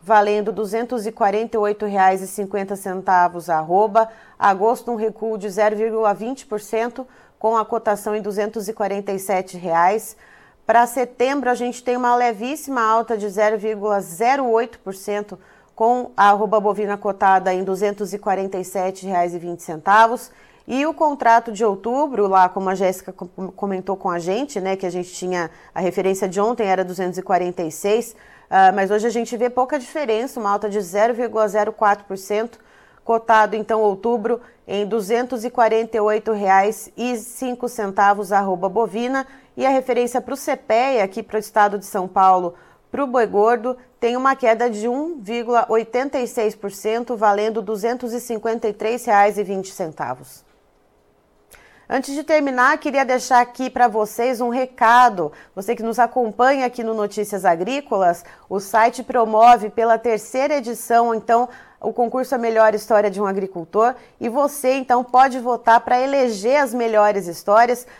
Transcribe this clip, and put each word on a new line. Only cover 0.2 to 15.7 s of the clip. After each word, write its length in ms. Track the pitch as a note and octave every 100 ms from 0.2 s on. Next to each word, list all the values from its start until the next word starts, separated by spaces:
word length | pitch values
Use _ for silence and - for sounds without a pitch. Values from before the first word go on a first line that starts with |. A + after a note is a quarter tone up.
| G#3 G#3 G#3
duzentos 560 | F#3+ G#3+ G#3+ A#3+ B3+ G3+
e 60 |
quarenta 440 | A3+ G#3 G3+ A3+ A3+
e 40 |
oito 260 | G#3 G#3 G#3
reais 340 | G3+ F#3+ F#3+
e 60 | F#3+
cinquenta 480 | - G3 G3+ G3
centavos 760 | G3+ G3 F#3 F#3+ F#3 F3+ F3 E3
arroba. 600 | D#3+ D#3 F3+ G#3+ G#3 A3 - - _
Agosto, 540 | G3+ G3 G#3+ A#3 A#3
um 60 | A#3
recuo 420 | A3 G#3 A3 A3
de 100 | G3+
zero 280 | F#3 G#3+ G#3
vírgula 360 | A3+ A3 A3
vinte 320 | G3+ A3+ C4
por 160 | - G#3
cento, 460 | G#3 A3 A#3 A#3+ B3+ _ _ _
com 180 | A3 A3+
a 80 |
cotação 520 | G#3+ A#3 A3 G3+ G#3 G#3+
em 40 |
duzentos 460 | G3+ G3 G#3 A3+ G#3
e 60 |
quarenta 400 | G#3+ G3+ G3 G3+
e 80 | G3
sete 360 | G3 F#3+ F#3+ F3+
reais. 600 | F3 E3 F3 G#3+ - - _ - _ _ -
Pra 180 | A3+
setembro, 640 | A#3+ B3+ B3 - B3+ C#4+ A#3+
a 60 |
gente 300 | A#3+ A#3+ A#3+
tem 120 | - B3
uma 200 | B3 B3
levíssima 680 | B3 G#3+ A#3+ D4+ - C4
alta 340 | A3 A3+ A#3 A3+
de 120 | G#3
zero 280 | F#3+ G#3 A3
vírgula 440 | G#3 G#3+ G3+ G3+
zero 480 | E3+ E3 A#3 C#4 B3+
oito 320 | A3+ A#3 -
por 160 | - F#3+
cento, 420 | - G#3 G#3 F3+ _ _ _